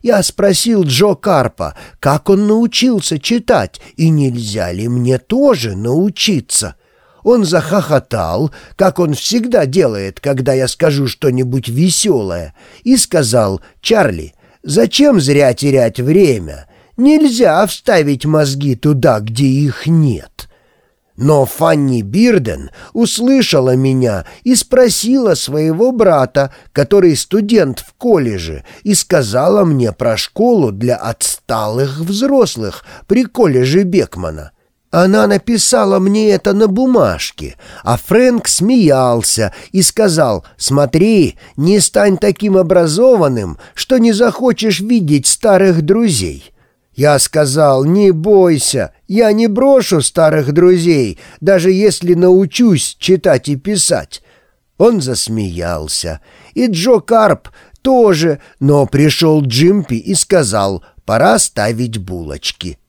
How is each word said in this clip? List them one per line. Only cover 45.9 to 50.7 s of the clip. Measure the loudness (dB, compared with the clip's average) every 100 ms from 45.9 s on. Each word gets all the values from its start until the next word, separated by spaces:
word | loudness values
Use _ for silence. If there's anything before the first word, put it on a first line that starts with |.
| 0 0 -2 -6 -10 -18 _ _ _ _ -2
Я | 0 2
сказал: | 0 -2 0 2 2 2 2
«Не | 4 4
бойся, | 2 2 4 4 2 -2 -4 -6 _ _
я | 0 2
не | 2 0
брошу | 2 4 2 2 -2
старых | -2 0 2 2 0
друзей, | 2 4